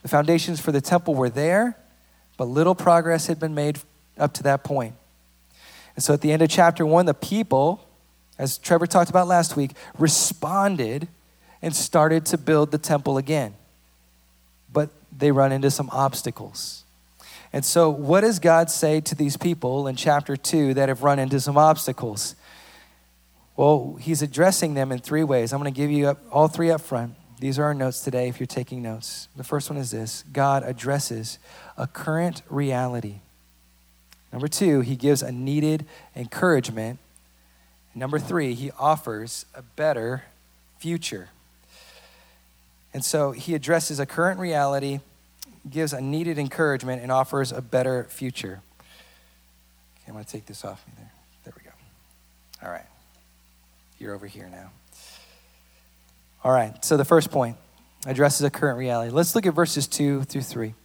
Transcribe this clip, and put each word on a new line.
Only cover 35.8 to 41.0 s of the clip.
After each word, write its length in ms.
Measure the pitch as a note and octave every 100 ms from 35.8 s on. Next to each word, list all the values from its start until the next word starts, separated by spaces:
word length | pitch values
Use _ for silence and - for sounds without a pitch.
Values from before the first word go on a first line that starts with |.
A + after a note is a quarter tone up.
| D#3 - - -
encouragement. 840 | A#2+ - F#3 D3 B2 A2 A2 B2+ _ _ _ _ _ _ _ _ _
And 80 | A#2
number 180 | C3 D3+
three, 360 | C#3 F3+ C#3
he 180 | A#2+ C#3
offers 760 | - C#3+ D#3 C#3 G#2+ A2+ - -
a 80 | -
better 600 | A#2+ - D#3 C3 A2+ C3 - _ _ _ _ _
future. 500 | D#3+ E3+